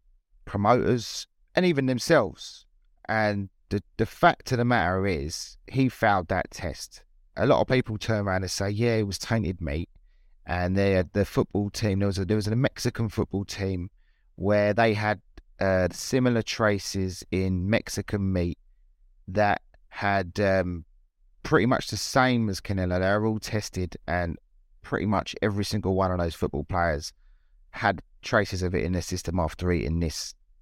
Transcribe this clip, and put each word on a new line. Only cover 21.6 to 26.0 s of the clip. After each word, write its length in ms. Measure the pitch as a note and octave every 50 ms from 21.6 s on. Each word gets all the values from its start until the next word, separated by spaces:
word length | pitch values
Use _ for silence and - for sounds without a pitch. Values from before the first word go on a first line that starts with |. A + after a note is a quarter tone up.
| G2
much 220 | B2 B2+ - - -
the 100 | - G2+
same 520 | - - - C#3 B2+ B2+ B2 A#2 A2+ G#2
as 120 | F#2+ -
Canelo. 380 | - - G2+ F#2+ F#2 F2+ F2+ F2+
They 100 | F#2 F#2+
were 160 | G2+ G#2+ G#2+
all 140 | A2 A2 G#2+
tested, 580 | - - - G#2 - - - F#2+ F#2 E2+ - - - -
and 300 | E2 F2+ F2 E2+ - - _ _ _ _ _ _ - -
pretty 260 | - - - - E2 G#2+
much 280 | G#2 F#2 - - - -
every 240 | - G#2+ G2+ G2+ G2+
single 300 | - - G#2+ F2 F#2+ F#2+
one 160 | F#2